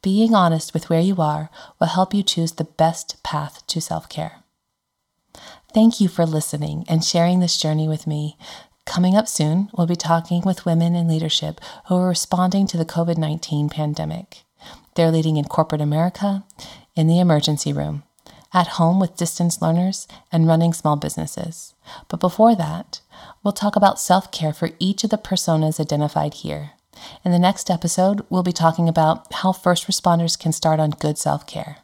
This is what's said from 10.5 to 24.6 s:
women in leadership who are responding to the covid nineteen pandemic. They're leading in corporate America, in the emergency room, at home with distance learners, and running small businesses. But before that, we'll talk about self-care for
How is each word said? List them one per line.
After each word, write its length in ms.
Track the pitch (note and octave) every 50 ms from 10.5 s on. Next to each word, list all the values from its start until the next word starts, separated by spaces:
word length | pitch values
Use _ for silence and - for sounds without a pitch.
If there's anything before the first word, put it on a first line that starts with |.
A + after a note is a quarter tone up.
| F#3 - -
women 300 | F3 E3 E3 E3 E3+ F3
in 140 | F3 E3+ E3
leadership 500 | D#3+ D#3+ E3 D#3 - - D3+ D3+ D#3 - - - - - _
who 80 | - F3+
are 120 | F3+ F3+
responding 600 | F#3 F3 - - - - F3 F#3 F#3 F#3 G3 G3
to 100 | F#3+ -
the 80 | E3+ D#3+
covid 320 | E3 - E3 E3+ E3+ E3+
nineteen 500 | E3 D#3+ D3+ D3+ D#3+ - - D3+ D3 D3
pandemic. 760 | D3 - D#3 D3+ D3 D3+ - - - D#3 F3 F#3+ _ - - _ _ _ _ - - - - _ _ _
They're 180 | - E3 E3
leading 240 | D#3+ D#3+ D#3 D#3+ D#3
in 100 | D3+ C#3+
corporate 360 | - - - D#3 - D#3 D3+
America, 640 | D3+ D3 D3 D#3 E3 F3+ - - G3+ G3+ G3 G3 G3+ _ _ - - - - - _ _ _
in 120 | E3 D#3
the 120 | D#3+ E3 F3
emergency 540 | F3+ F3 D#3+ D3 C#3+ - D3+ C#3+ - D3+ C#3+
room, 300 | C#3+ D3 D3+ D3+ D3 - _ _ _ _ - - - _ _ -
at 140 | F#3 F3
home 300 | - - - E3+ E3 F3+
with 200 | G3 F#3+ E3+ -
distance 440 | - F3 D#3+ - - F3 E3+ E3 -
learners, 460 | E3 D#3+ E3 E3+ F3+ F#3+ G3 - - _ - - _ _
and 160 | - E3 D#3+
running 240 | E3 E3 E3 E3 E3+
small 240 | E3 - - D#3 D3
businesses. 800 | D3 - - - D#3+ D#3+ D3+ - - - E3 E3 - - - _ _ _ - - - -
But 140 | _ - E3+
before 340 | - F3+ - - A3 A#3 A#3
that, 460 | F#3+ D#3+ D3+ D#3 F3 - _ - - _ _ - - - - - _ _
we'll 80 | G3+
talk 240 | G3 - G#3 G#3 -
about 240 | G3+ G3+ G3 - -
self-care 540 | - - F3+ F#3+ - - - - D#3+ D#3 D3
for 160 | -